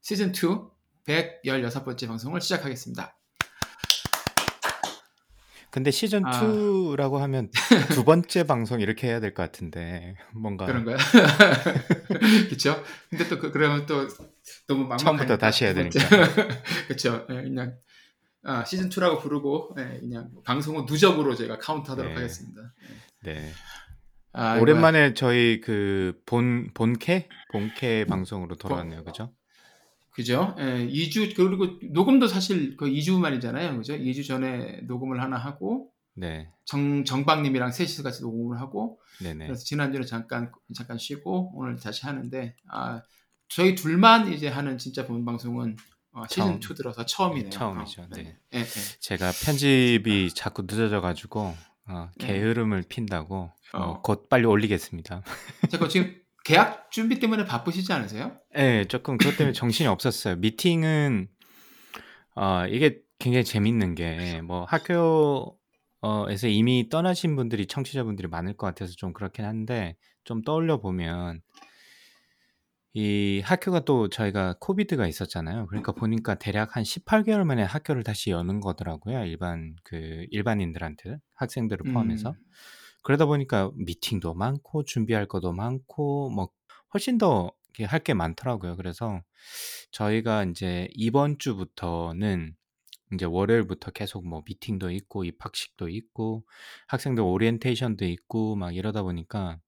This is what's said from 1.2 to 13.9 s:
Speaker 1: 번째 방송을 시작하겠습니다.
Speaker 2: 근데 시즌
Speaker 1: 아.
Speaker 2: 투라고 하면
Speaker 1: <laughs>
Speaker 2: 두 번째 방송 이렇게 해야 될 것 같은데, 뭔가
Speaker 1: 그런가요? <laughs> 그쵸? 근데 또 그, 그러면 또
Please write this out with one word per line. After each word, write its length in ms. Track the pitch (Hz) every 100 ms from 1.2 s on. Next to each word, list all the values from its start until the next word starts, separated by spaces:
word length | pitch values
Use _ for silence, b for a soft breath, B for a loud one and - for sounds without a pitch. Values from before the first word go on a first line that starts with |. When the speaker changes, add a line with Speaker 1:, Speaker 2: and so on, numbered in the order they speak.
| 165 - 135 135 120 127
Speaker 1:
번째 220 | 131 123 120
방송을 340 | 113 120 170
시작하겠습니다. 800 | 175 170 143 123 - 117 - _ _ _ - B - - - - - - - - - - - - - - _ _ _ _ B B B
Speaker 2:
근데 180 | - 135
시즌 340 | 139 220 208
Speaker 1:
아. 160 | 185 123
Speaker 2:
투라고 760 | 220 214 208 196 175 139 139 139
하면 320 | 139 131 113
Speaker 1:
<laughs> 460 | - - 214 127 147
Speaker 2:
두 60 | 120
번째 380 | 165 170 185
방송 360 | 160 127 113 123
이렇게 280 | 104 113 127
해야 120 | 117
될 140 | 107
것 80 | -
같은데, 760 | 87 - 85 82 85 87 87 92 - 110
뭔가 320 | 110 98 92
Speaker 1:
그런가요? 300 | 123 113 127
<laughs> 1500 | - 240 165 147 202 143 - 143 - - - 196 220 214 185
그쵸? 320 | 127 143 151 B B B
근데 180 | 160 165
또 120 | 175
그, 100 | 156
그러면 380 | 143 151 147
또 200 | 147